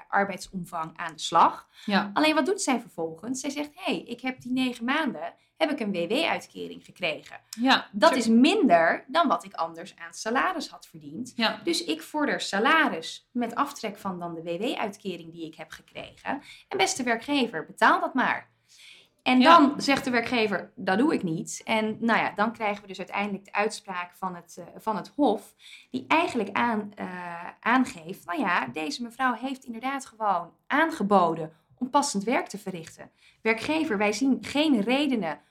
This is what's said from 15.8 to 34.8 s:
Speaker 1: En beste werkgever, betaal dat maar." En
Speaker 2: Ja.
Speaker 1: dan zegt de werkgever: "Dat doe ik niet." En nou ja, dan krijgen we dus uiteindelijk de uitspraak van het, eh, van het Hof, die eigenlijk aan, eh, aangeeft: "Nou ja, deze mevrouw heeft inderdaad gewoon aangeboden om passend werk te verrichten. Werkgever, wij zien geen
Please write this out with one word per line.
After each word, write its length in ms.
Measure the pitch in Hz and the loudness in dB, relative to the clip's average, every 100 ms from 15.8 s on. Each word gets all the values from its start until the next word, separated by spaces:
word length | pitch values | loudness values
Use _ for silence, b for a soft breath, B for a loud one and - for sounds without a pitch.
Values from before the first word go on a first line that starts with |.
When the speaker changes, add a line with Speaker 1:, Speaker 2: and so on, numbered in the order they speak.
| _ - 107 - 190 285 B B _ | _ -16 -16 -10 -8 -8 B B _
Speaker 1:
En 80 | 392 | 0
beste 260 | 381 - | 0 0
werkgever, 640 | 247 226 277 285 226 160 147 | -2 -2 0 0 0 -2 -10
betaal 340 | - 240 349 | 2 4 4
dat 140 | 330 | 2
maar." 340 | 254 185 120 - _ b b b b b _ | 0 0 -2 -6 _ b b b b b _
En 180 | 254 254 | 2 6
Speaker 2:
Ja. 180 | 285 339 | 10 10
Speaker 1:
dan 220 | 277 - | 8 4
zegt 240 | - 262 | 0 0
de 60 | 254 | 2
werkgever: 640 | 240 226 240 214 185 - - | 0 0 0 0 -2 -6 -6
"Dat 220 | 190 190 | 0 2
doe 160 | 311 | 4
ik 80 | 294 | 2
niet." 380 | 175 160 - - | -2 -4 -6 -10
En 320 | - 220 214 214 | -2 -2 -2 -2
nou 180 | 226 202 | 0 2
ja, 120 | 147 | 0
dan 180 | - 226 | 0 -2
krijgen 300 | 226 208 208 | -2 -4 -4
we 60 | 190 | -10
dus 100 | 185 | -12
uiteindelijk 460 | 180 202 208 190 | -8 -6 -4 -6
de 80 | - | -6
uitspraak 600 | - 214 - - 180 175 | -2 -2 -4 -10 -10 -10
van 200 | - 185 | -8 -10
het, 220 | 175 - - | -8 -14 -18
eh, 60 | 170 185 | -18 -8
van 200 | 220 196 | -4 -4
het 160 | 170 - | -6 0
Hof, 380 | 262 208 - _ B B B | 2 2 -6 _ B B B
die 140 | 254 - | -10 0
eigenlijk 400 | 311 349 339 - | 0 2 -2 -2
aan, 400 | 220 240 214 208 | 0 0 0 -4
eh, 120 | - 185 180 175 170 185 - | -10 -10 -10 -10 -10 -12 -6
aangeeft: 680 | 214 262 247 175 160 196 - | 2 2 2 -4 -14 -12 -8
"Nou 140 | 285 | -4
ja, 260 | 196 185 254 | 0 0 -2
deze 360 | 285 302 277 | -4 -6 -6
mevrouw 300 | 233 - 262 | -10 -2 -2
heeft 300 | 226 262 262 | -2 -6 -8
inderdaad 420 | - 226 262 277 - | -12 -8 -6 -6 -8
gewoon 440 | 220 214 175 165 _ _ | -2 0 0 -2 _ _
aangeboden 840 | 277 320 - 202 202 170 160 156 b b _ | 2 2 0 4 6 4 0 -8 b b _
om 120 | 254 | 0
passend 340 | 285 277 202 | 0 2 -2
werk 220 | 208 302 - | 0 -2 -2
te 100 | 202 | -10
verrichten. 520 | 190 175 160 - - b b b | -10 -10 -14 -18 -20 b b b
Werkgever, 560 | 220 226 - 311 294 202 | -2 -2 0 -2 0 0
wij 140 | 208 | 0
zien 260 | 214 269 220 | 2 0 0
geen 400 | - 277 311 233 | 0 0 4 2